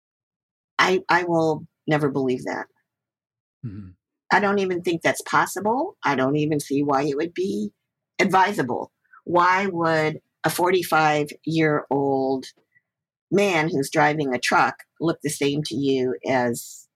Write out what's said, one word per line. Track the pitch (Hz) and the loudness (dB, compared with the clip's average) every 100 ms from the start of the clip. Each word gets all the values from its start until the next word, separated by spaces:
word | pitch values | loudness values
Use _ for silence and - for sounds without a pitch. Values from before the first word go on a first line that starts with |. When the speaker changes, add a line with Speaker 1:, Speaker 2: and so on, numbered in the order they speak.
| _ _ _ _ _ _ _ - | _ _ _ _ _ _ _ -2
Speaker 1:
I, | 165 185 - | 0 0 2
I | 170 | 0
will | 175 165 160 151 - _ - | 2 2 2 0 -6 _ -2
never | 151 147 | 0 2
believe | 135 131 127 | 0 0 -2
that. | - - - _ _ _ _ _ _ _ _ _ 117 | -4 -8 -10 _ _ _ _ _ _ _ _ _ -14
Speaker 2:
Mm-hmm. | 101 95 90 _ _ _ | -12 -16 -20 _ _ _
Speaker 1:
I | 190 | 0
don't | 196 202 | 2 0
even | 190 180 | 0 -2
think | 180 170 | -2 -2
that's | - - | -2 -2
possible. | - 147 170 - 208 240 339 - - | -2 0 0 -2 -2 -2 -4 -6 -4
I | 135 | 0
don't | 131 147 | 0 0
even | 151 151 | 0 -2
see | - 139 | -2 -2
why | 143 135 | 0 0
it | 147 139 | 0 -2
would | 165 | -6
be | 170 190 202 214 - _ _ _ - | -4 -4 -4 -6 -10 _ _ _ -2
advisable. | 202 185 185 202 131 104 - _ _ - | 2 4 4 2 -2 -4 -6 _ _ -16
Why | - 175 175 185 196 | -2 2 4 2 0
would | 170 165 160 156 156 - _ | -2 0 2 0 -4 -12 _
a | 170 | -4
forty-five-year-old | - 175 185 170 156 156 151 147 - - 160 156 147 - 135 143 135 131 131 127 - _ _ _ _ _ _ _ | 0 2 2 2 2 4 2 0 -6 -4 2 2 2 0 0 0 0 0 -2 -6 -18 _ _ _ _ _ _ _
man | - 202 170 156 | 0 2 2 0
who's | 143 139 | -2 -2
driving | 160 147 151 143 | 2 2 2 -2
a | 123 | -2
truck | - 180 127 - - _ | 2 2 2 0 -14 _
look | 156 165 | -4 -2
the | - | -4
same | - 139 143 | -2 0 0
to | 151 117 | -4 -4
you | 139 135 127 123 98 | 0 0 0 -2 -2
as | 127 123 120 - - - | 0 0 -2 -8 -18 -20